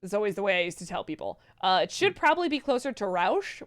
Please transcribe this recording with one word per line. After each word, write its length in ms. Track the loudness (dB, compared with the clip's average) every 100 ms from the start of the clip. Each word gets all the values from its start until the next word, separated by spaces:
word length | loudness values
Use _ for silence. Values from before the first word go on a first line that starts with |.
It's 120 | -2
always 200 | 0 0
the 80 | 0
way 160 | 0 2
I 40 |
used 160 | 0 -4
to 80 | -8
tell 160 | -8
people. 380 | -8 -8 -8 -10 _ _
Uh, 180 | 2 4
it 80 | 2
should 240 | 2 0
probably 340 | 2 2 4 2
be 100 | -2
closer 340 | 0 0 0
to 140 | -4 -2
Roos 560 | 0 2 2 -2 -12